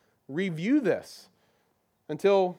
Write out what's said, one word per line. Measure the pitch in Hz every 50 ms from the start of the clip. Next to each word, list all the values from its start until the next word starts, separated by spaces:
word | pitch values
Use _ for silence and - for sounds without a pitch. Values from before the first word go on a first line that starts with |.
| _ _ _ _ _ -
review | 135 170 196 190 160 156 175 220 277 302
this | 247 175 131 - - - - - - _ _ _ _ _ _ _ _ _ _ _ _ _ _ _ _ -
until | 151 147 - 196 202 196 185 180 175